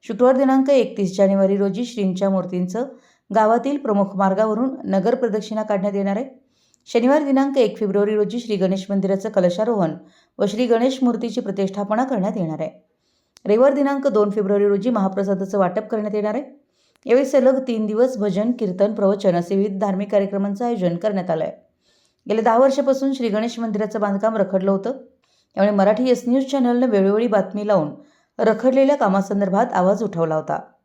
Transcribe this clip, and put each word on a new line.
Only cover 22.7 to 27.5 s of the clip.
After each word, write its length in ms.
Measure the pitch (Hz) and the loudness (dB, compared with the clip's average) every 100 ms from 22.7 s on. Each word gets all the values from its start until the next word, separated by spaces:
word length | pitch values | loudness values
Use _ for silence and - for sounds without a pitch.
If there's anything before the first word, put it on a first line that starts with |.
| 269 269 269 269 | 4 0 0 0
श्री 160 | 269 233 | -2 -2
गणेश 300 | 202 233 233 | -2 -4 -4
मंदिराचं 420 | 226 208 214 214 | -4 -2 -4 -2
बांधकाम 340 | 208 196 220 220 | -2 0 -2 0
रखडलं 360 | 190 190 196 | 0 0 0
होतं, 200 | 196 220 269 - _ _ _ _ - | 0 -2 -8 -12 _ _ _ _ 0
त्यामुळे 200 | 202 202 | 0 4
मराठी 340 | 196 214 254 | 2 2 2
एस 140 | 240 240 | 0 2
न्यूज 160 | 254 | 0
चॅनलनं 440 | 269 269 247 240 247 | 0 0 0 2 2
वेळोवेळी 400 | 202 190 208 233 | 2 2 2 2
बातमी 400 | 208 190 | 0 -2